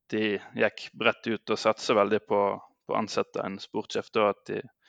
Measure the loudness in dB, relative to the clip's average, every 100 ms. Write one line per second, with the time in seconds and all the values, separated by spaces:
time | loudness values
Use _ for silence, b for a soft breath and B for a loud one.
0 | -6 -2 0 -2 -6 -2 0 -2 -16 -2
1 | 0 0 -2 -4 -2 0 0 0 2 4
2 | 4 2 0 0 2 -2 -8 _ -4 -2
3 | -2 -2 -4 -4 -6 -6 -8 -8 -6 -6
4 | -4 0 0 0 -6 -10 -10 _